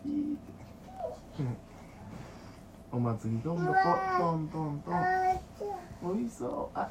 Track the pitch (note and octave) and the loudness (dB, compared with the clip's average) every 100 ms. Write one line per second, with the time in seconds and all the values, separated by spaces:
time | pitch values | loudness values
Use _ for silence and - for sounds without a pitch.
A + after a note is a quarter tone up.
0 | C#4+ D4 D4 D4 - - - - - F#5+ | -2 0 0 -2 -6 -14 -14 -16 -14 -8
1 | - - - - C3 A#2 - - - - | -8 -8 -10 -2 -2 -2 -8 -16 -16 -14
2 | G2+ - - - - - - - - B2 | -12 -12 -12 -14 -14 -16 -16 -16 -4 2
3 | A#2+ A2 A2+ A2+ D3 E3+ F4+ F#4+ F#4+ F4+ | 2 2 0 0 2 2 6 6 8 6
4 | F#4+ F#4 F4 E4 D#4 - D3+ D3 - F3 | 4 4 4 2 0 0 0 -2 0 2
5 | F4+ F#4 F#4 F#4 - - G#4 F#4+ F4 - | 4 4 4 4 0 -6 -4 -4 -8 -6
6 | F3 G3+ A#3+ - - - - - - | 0 0 0 -2 -2 -2 -2 -2 -4